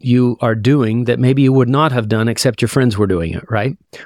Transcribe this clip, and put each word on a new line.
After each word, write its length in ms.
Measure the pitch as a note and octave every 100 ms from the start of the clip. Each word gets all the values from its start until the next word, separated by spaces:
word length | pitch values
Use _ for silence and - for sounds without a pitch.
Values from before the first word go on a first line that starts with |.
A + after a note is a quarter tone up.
you 360 | B2 B2 B2 A#2
are 160 | A#2+ A2
doing 480 | G#2+ D3 A2+ A2+
that 160 | A#2+ A#2+
maybe 220 | B2+ C#3
you 100 | C3+
would 160 | C3 A#2+
not 240 | C#3 D#3
have 160 | B2+ G#2+
done 180 | A2 A2+
except 340 | A2+ C3 A#2
your 80 | A2+
friends 300 | C#3+ B2+ G#2
were 80 | G2+
doing 260 | F2+ E2
it, 120 | F2 -
right? 280 | A2 A#2 - _ -